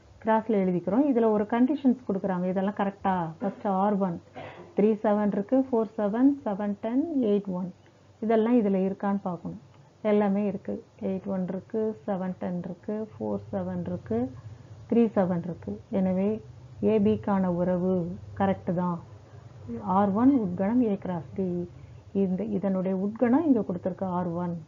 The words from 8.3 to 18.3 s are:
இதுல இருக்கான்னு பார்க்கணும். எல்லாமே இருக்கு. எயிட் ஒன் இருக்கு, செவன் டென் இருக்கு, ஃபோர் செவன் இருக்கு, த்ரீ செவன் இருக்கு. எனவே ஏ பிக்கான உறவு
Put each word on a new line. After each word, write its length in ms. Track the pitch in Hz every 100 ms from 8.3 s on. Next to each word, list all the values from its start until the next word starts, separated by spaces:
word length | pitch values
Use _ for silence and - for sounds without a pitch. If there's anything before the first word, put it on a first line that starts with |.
| 220 226 247
இதுல 140 | 202 190
இருக்கான்னு 420 | 190 196 202 202
பார்க்கணும். 400 | 196 165 175 180 - - - _
எல்லாமே 440 | 214 208 202 196 208
இருக்கு. 380 | 196 - 208 - -
எயிட் 260 | 202 190 202
ஒன் 220 | 190 180
இருக்கு, 500 | 190 - 220 214 214 -
செவன் 260 | 185 185 180
டென் 200 | 196 180
இருக்கு, 480 | 180 175 - 214 214 -
ஃபோர் 200 | 214 202 202
செவன் 280 | 202 185 180
இருக்கு, 520 | 175 175 - 226 262 - - - - - -
த்ரீ 160 | 233 226 214
செவன் 280 | 180 175
இருக்கு. 380 | 170 165 - 208 -
எனவே 520 | 196 185 185 202 220 - - - -
ஏ 160 | 202 220
பிக்கான 460 | 208 208 214 196 185
உறவு 640 | 175 180 180 185 185 170 202 -